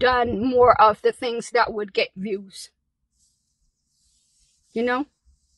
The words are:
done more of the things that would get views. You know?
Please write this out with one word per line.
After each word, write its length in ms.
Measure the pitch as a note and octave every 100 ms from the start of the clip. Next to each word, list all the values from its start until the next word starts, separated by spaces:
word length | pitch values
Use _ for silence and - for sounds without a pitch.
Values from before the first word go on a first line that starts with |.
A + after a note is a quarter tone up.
done 440 | A#3+ B3 A#3 G3+
more 360 | B3+ B3 B3 -
of 200 | A3 G#3
the 100 | A#3
things 380 | - B3+ A#3 -
that 220 | A#3 -
would 220 | A3 G#3
get 140 | A3+ - F#3+
views. 540 | G#3 G3+ G3 - - _ _ _ _ _ _ _ _ _ _ _ _ _ _ _ _ _ _ _ _
You 100 | A3+
know? 240 | B3 B3+ D4 _ _ _ _